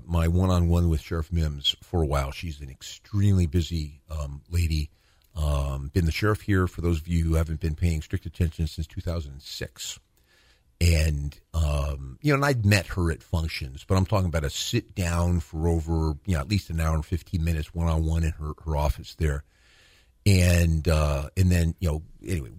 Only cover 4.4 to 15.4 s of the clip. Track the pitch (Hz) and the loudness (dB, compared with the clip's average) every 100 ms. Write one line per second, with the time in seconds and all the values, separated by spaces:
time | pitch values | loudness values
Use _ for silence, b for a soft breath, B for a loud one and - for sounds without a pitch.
4.4 | - 87 80 78 73 b b b b 78 | -4 -2 0 0 -2 b b b b -4
5.4 | 76 71 69 67 69 98 82 - 104 107 | 0 0 -2 -4 -2 2 2 2 0 0
6.4 | - 95 90 - 85 82 82 85 82 80 | 0 2 2 0 0 0 0 0 2 2
7.4 | 78 78 85 76 85 80 - 95 85 - | 0 -2 -4 0 0 0 -4 -6 -6 -2
8.4 | 82 - 80 - 78 - 90 85 69 69 | -2 0 -4 -4 -8 -8 -6 -6 -8 -12
9.4 | - - - - - - _ _ b b | -14 -12 -12 -10 -14 -14 _ _ b b
10.4 | b b b - 85 80 78 73 71 - | b b b 0 2 4 2 -2 -6 -12
11.4 | _ 82 76 73 71 67 67 64 147 139 | _ -4 -2 -2 -4 -8 -12 -6 0 2
12.4 | 143 127 101 101 - - 85 71 - 85 | 2 2 4 2 2 -2 -2 -2 -4 -4
13.4 | 80 - 67 69 - 95 90 101 90 80 | -4 -6 -10 -12 -2 0 0 0 -2 -2
14.4 | 71 - - 120 - - 85 87 87 87 | -4 -6 -4 -4 -4 -6 -2 0 0 0